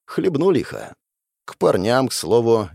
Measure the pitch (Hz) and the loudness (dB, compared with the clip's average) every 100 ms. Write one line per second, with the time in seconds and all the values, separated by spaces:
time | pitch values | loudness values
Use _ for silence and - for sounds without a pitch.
0 | - - 190 139 180 156 - 52 - - | -12 -4 -2 0 2 0 -2 -12 -14 -20
1 | _ _ _ _ - - - 98 98 123 | _ _ _ _ -18 -2 0 2 2 0
2 | 127 - 82 113 117 113 98 | 0 -4 0 2 4 2 0